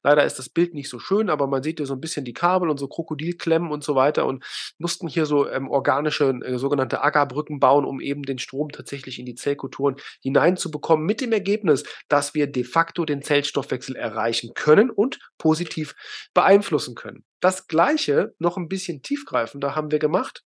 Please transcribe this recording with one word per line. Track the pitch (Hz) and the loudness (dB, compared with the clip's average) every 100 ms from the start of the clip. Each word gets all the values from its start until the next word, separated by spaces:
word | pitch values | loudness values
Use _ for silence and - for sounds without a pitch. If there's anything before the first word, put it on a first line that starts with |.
Leider | 135 147 | 4 4
ist | 143 - | 4 -2
das | 120 | -4
Bild | - 170 | 0 0
nicht | 156 135 | -2 -10
so | 120 | -12
schön, | - 202 208 | -2 0 0
aber | 147 139 | 0 0
man | 135 | 0
sieht | 147 160 | -2 -6
hier | |
so | 139 | -6
ein | 131 | -6
bisschen | 156 - | -6 -6
die | 123 | -8
Kabel | 120 175 185 175 | -2 0 0 0
und | 139 | -2
so | 139 | -4
Krokodilklemmen | - 165 139 160 170 - 160 170 | -8 -8 -6 -6 -4 0 0 0
und | 151 | -6
so | 151 | 0
weiter | 135 139 151 | 2 4 2
und | 135 135 - - - _ | -2 -4 -8 -12 -12 _
mussten | 165 - 165 | -6 -4 -4
hier | 165 | -2
so, | 151 147 139 | 2 2 2
ähm, | 127 131 | -2 -2
organische, | 139 127 135 151 - 139 156 | 0 2 0 0 2 2 0
äh, | - 127 | -4 -2
sogenannte | 135 139 127 127 | 0 0 0 0
Agarbrücken | 143 151 143 131 147 147 | 2 2 0 -2 -6 2
bauen, | 135 143 | 6 6
um | 135 135 | 2 -4
eben | 135 143 | -4 -4
den | 139 127 | -4 -6
Strom | - 135 147 | -6 -4 -4
tatsächlich | - 127 139 131 127 | -6 -12 -10 -10 -10
in | |
die | 123 | -10
Zellkulturen | 120 143 143 135 - 139 131 - - | -4 -4 -2 -6 0 -2 -2 -14 -8
hineinzubekommen, | 135 139 151 185 165 151 - 156 | 2 4 4 2 -4 -6 2 2
mit | 160 220 | 2 -2
dem | 240 | 0
Ergebnis, | 214 185 214 196 139 - - _ | -2 0 0 2 2 0 -18 _
dass | 147 139 | 0 0
wir | 151 143 | -2 -2
de | 127 | -2
facto | 123 165 165 - | 0 0 0 -2
den | 170 143 | -2 -4
Zellstoffwechsel | - 147 143 143 131 127 - 127 | 0 0 2 -4 -2 -6 -6 -6
erreichen | 113 107 113 113 117 | -6 -2 -2 -2 -6
können | - 151 160 247 | -2 6 6 6
und | - 247 - - _ | 2 0 -2 -18 _
positiv | - 156 170 - 151 - - - - | 2 2 -2 -6 -8 -10 -16 -16 0
beeinflussen | - 151 202 202 151 - | 4 6 6 4 -2 -2
können. | 117 110 - _ _ | -10 -14 -16 _ _
Das | 180 185 - | 0 0 -2
Gleiche, | 156 202 311 - 143 214 _ | 2 4 2 2 2 0 _
noch | 170 175 | -2 -2
ein | 160 | -6
bisschen | 190 - 143 | -6 -6 -10
tiefgreifender, | - 285 - 123 117 143 139 | -6 -6 -2 -2 -2 -4 -4
haben | 156 151 | -2 0
wir | 151 | 0
gemacht | 151 180 262 - _ | 2 0 -2 -10 _